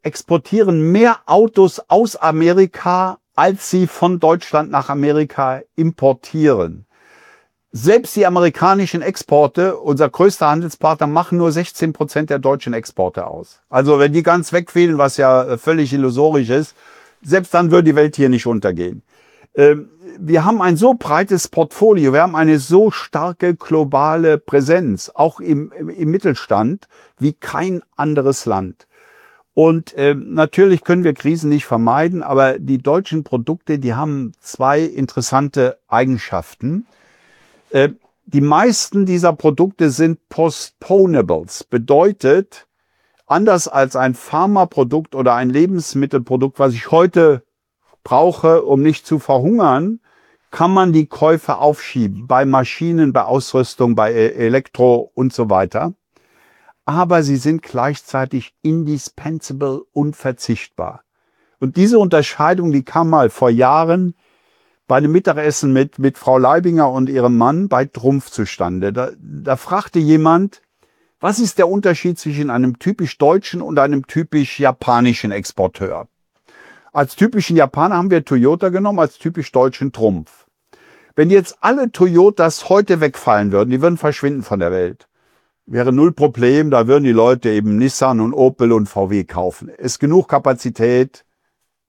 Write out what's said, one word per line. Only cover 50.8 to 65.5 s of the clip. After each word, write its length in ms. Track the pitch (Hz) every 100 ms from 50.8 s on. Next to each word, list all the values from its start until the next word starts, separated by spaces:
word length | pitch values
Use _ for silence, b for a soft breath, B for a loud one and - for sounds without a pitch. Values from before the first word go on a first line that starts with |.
| 185
die 140 | 156 151
Käufe 520 | - 156 165 - 117
aufschieben, 680 | 147 147 - 131 107 98 123
bei 180 | 127
Maschinen, 680 | 139 135 127 - 170 165 147
bei 100 | 123
Ausrüstung, 720 | 104 131 - 131 123 - 120
bei 180 | 113 107
E-, 220 | 117 113
Elektro 800 | - 117 131 - - 123 120 -
und 180 | - 131
so 160 | - 113
weiter. 460 | 95 95 110 170 - _ b b b b b b b -
Aber 360 | 151 160 170
sie 140 | 143 135
sind 260 | 143 160
gleichzeitig 920 | - 127 131 147 - 131 131 131 - _
indispensable, 1200 | 160 160 151 147 - - 151 160 - 135 143 135 -
unverzichtbar. 1120 | 147 147 - 135 123 - 113 - - 87 - _ _ _ _ _ -
Und 200 | 131 170
diese 200 | 202 233
Unterscheidung, 760 | 190 160 139 - 151 185 170
die 120 | 139
kam 240 | 131 160 165
mal 220 | 156 120
vor 180 | - 123
Jahren 640 | 117 127 151 165 175 180 - _ _ _ _ _ _ -
bei 100 | 131
einem 160 | 147
Mittagessen 600 | 170 190 151 151